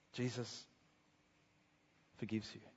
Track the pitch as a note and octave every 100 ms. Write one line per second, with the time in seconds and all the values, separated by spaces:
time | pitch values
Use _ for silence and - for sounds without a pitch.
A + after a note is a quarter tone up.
0 | - - B2 A#2+ A#2 - - - - -
1 | - - - - - - - - - -
2 | - - G#2+ A2 G#2 G#2+ -